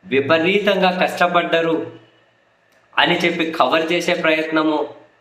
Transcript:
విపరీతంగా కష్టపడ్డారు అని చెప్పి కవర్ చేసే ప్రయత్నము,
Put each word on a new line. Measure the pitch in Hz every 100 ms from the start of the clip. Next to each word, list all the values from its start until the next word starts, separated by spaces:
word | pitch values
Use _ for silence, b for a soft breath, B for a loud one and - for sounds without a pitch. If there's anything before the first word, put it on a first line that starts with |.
విపరీతంగా | - 127 135 160 165 202 202 190 185
కష్టపడ్డారు | 180 156 - 175 175 165 165 165 160 - - - _ _ _ _ _ _ _ _ -
అని | 147 175
చెప్పి | 170 170 165
కవర్ | - 170 160 160
చేసే | 175 165
ప్రయత్నము, | 170 160 156 156 156 156 151 - - - _